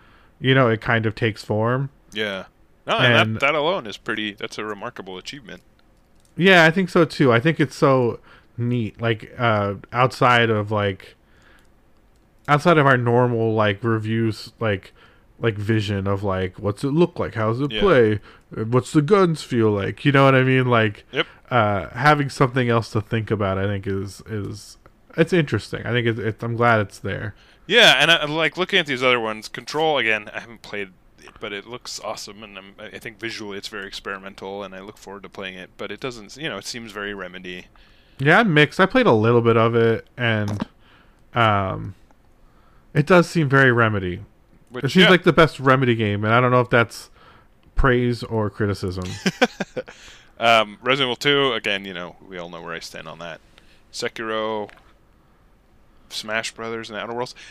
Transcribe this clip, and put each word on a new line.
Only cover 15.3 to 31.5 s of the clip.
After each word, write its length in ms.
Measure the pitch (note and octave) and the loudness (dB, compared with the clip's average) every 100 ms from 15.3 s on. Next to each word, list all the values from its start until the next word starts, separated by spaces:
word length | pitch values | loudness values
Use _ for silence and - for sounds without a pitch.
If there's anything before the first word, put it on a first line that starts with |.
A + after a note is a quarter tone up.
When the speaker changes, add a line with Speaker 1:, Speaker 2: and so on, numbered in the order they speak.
| _ | _
Speaker 1:
like, 160 | A#2 G#2 | -4 -2
vision 520 | G#2 A2 G2 G2+ G2 | 0 0 0 -2 -2
of, 160 | G2+ | -2
like, 360 | G2+ F#2+ F#2+ - | -2 -2 -4 -4
what's 240 | G#2 G2+ | -6 -4
it 60 | C#3 | -2
look 280 | D3 E3+ - | -2 -4 -6
like, 140 | F2 A2 | -8 -4
how's 240 | A2 A#2 | -4 -4
it 100 | C#3+ | -4
Speaker 2:
Yeah. 80 | B2+ | -2
Speaker 1:
play, 380 | G3+ C#3+ A2+ G#2+ - - _ - | 2 4 4 2 -6 -20 _ -10
uh, 100 | A2 | -2
what's 260 | B2 - | -2 0
the 100 | D#3 | 0
guns 420 | D3 G3+ F#3 D#3+ | 2 4 2 0
feel 280 | - B2 A2 | -4 0 2
like, 340 | G2+ G2 G#2 C#3+ | 0 -4 -2 2
you 60 | |
know 140 | C#3 C3+ | 6 6
what 100 | C3 | 6
I 80 | |
mean? 220 | C3 C3 B2+ | 4 2 2
Like, 360 | A#2+ A2 G2+ - | 2 2 -2 -10
Speaker 2:
Yep. 160 | C3 D#3+ - _ | -6 -6 -8 _
Speaker 1:
uh, 400 | B2 G#2 G2+ C#2+ | 0 2 0 -4
having 400 | - C#3+ D3 C#3 | 0 2 4 0
something 400 | - C3+ B2+ A#2+ | 0 0 2 2
else 220 | A#2 A2 | 0 0
to 100 | A2+ | -4
think 300 | - A2+ G#2+ | -4 -4 -2
about, 260 | G#2 G2+ F#2+ | -2 -2 -2
I 80 | G2 | -2
think 220 | G2+ G2 | -4 -4
is, 340 | G2 G2 - - | -6 -6 -12 -12
is, 500 | G#2+ G2+ G#2+ - - _ _ _ - | -10 -10 -12 -18 -20 _ _ _ -2
it's 160 | E3 | 0
interesting. 520 | F3+ D3 A2 - - - | 2 0 -2 -6 -10 -4
I 60 | |
think 160 | A#2+ A#2 | -2 -2
it's, 120 | A2+ | -2
it's, 240 | A2 G#2+ | -6 -6
I'm 120 | A#2 A2+ | -8 0
glad 240 | A#2+ A2+ | 2 2
it's 180 | G2+ - | 0 -8
there. 340 | G2+ G2 G#2+ - _ _ - | -10 -10 -10 -14 _ _ -2
Speaker 2:
Yeah, 280 | A3 G#3+ C3 | 4 6 6
and 120 | D3 | 4
I, 140 | E3 D3+ | 2 0
like, 320 | D#3 D#3 - | -2 -4 -2
looking 220 | F3+ F#3+ | -2 -2
at 60 | D3+ | -2
these 160 | B2+ | 0
other 160 | B2+ B2 | 0 0
ones, 280 | A2 G#2+ G#2+ | -2 -8 -12
Control, 500 | - A#2+ D3 D#3+ C#3+ | -16 -10 -4 -2 0
again, 320 | A2+ A2 G#2+ | 0 -2 -4
I 60 | G#2 | -14
haven't 200 | F#2+ A2+ | -16 -20
played 280 | - G#2 G2 F#2 _ _ | -14 -12 -12 _ _ _
it, 80 | - - | -20 -16
but 140 | A2 | -12